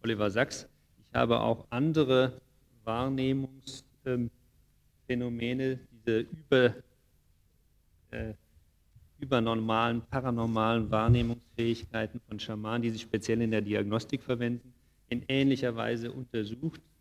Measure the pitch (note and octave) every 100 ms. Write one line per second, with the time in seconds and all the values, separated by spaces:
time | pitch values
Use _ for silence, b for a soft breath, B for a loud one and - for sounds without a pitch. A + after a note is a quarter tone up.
0 | A#2 G#2+ G#2 G2+ C#3+ - - _ _ _
1 | _ B2 A#2+ A#2 A2+ A2+ - A#2+ D3+ D#3
2 | C3 B2+ C3 - _ _ _ _ - A2+
3 | C3 C3+ C3 C3+ C3 C3+ - - - _
4 | C3+ B2+ A#2 - _ _ _ _ _ _
5 | _ B2 B2 A#2 A#2 B2+ C3 B2+ - A#2
6 | A2+ A2 - - - C3 B2 G2 - _
7 | _ _ _ _ _ _ _ _ _ _
8 | _ A#2 A2 G#2+ _ _ _ _ _ -
9 | - _ C3+ C3 A2+ A2+ A2 A2+ A#2 A#2
10 | A#2 C3+ B2+ A#2 A2+ A2+ A2 A#2 G#2+ G#2+
11 | A2+ A#2+ A#2 A#2+ - - A#2 A#2 - A2+
12 | A2 A#2+ - G#2+ - G#2+ A2 A#2 A#2 A2
13 | - G#2+ - A2+ A#2 A2 G#2 G#2 G#2 A2
14 | - C3 - A#2+ A#2+ A#2+ - - _ _
15 | _ A#2+ - C3+ C#3 B2+ B2+ A2+ A2+ A#2
16 | A#2 C3 B2+ A#2 G#2 A#2 D#3+ - - _